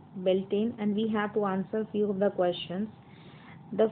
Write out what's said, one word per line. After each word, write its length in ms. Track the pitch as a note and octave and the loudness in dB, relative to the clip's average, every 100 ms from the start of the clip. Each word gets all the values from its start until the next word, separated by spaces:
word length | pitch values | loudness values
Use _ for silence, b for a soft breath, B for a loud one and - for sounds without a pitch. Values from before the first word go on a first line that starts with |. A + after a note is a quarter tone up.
| - F#3+ | -16 -4
built 300 | F#3 F#3 F#3+ | 2 2 2
in 220 | G3+ A3+ A#3 | 0 0 0
and 180 | G#3 G3+ | -2 0
we 160 | A3 | 0
have 220 | G#3+ G#3 | 0 0
to 120 | G#3 G3+ | 0 0
answer 420 | F#3+ F#3+ A3 G#3+ | 0 -2 -4 -2
few 160 | G#3 G#3 | 0 0
of 120 | F#3+ | 2
the 100 | G3+ | 2
questions. 600 | G3 F3+ F3 - F3 G#3+ - B B B B B B - | 4 2 2 -4 -6 -6 -8 B B B B B B -8
The 180 | F#3+ A3 | 0 2